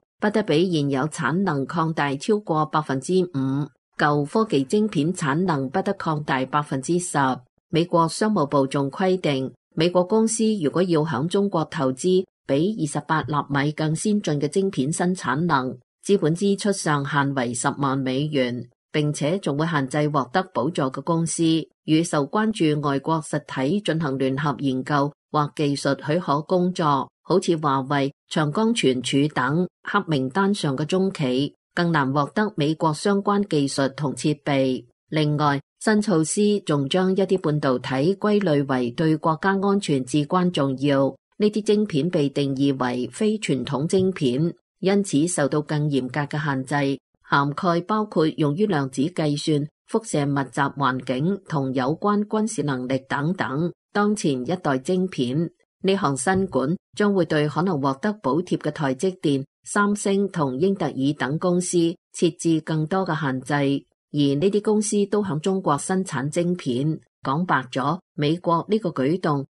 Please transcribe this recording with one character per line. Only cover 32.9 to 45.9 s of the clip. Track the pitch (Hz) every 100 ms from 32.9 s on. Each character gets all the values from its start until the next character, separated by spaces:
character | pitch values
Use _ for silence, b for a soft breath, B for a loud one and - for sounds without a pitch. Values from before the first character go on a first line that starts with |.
相 | 151 202 202
關 | 202 202 202
技 | 151 139
術 | - 131 131
同 | 147
設 | - 156 147
備。 | - 139 135 127 - _ -
另 | 151 151 147
外， | 151 139 - -
新 | 226 208
措 | 208 165
施 | 156 208 208 202
仲 | - 147 135
將 | 185 185
一 | 190
啲 | 185 185
半 | 156 151
導 | 143 123
體 | 127 131 156 196
歸 | 208 208
類 | 185 143 139
為 | 127 120
對 | 120 160 156
國 | 165 156
家 | 190
安 | 196 196 202
全 | 202 139 127
至 | 151 147
關 | 180 180
重 | 175 139 127
要， | 143 139 135 - _ -
呢 | 208
啲 | 214
晶 | 208 208 214
片 | 147 175
被 | 175 143
定 | 143 139 135
義 | 139 131
為 | 123 123 120
非 | - 214 214
傳 | - 135 123
統 | 131 170
晶 | 190 185
片， | 185 135 127 170 - _ _
因 | 185 202
此 | 196 143 170
受 | - 135
到 | 151
更 | 151 151
嚴 | 151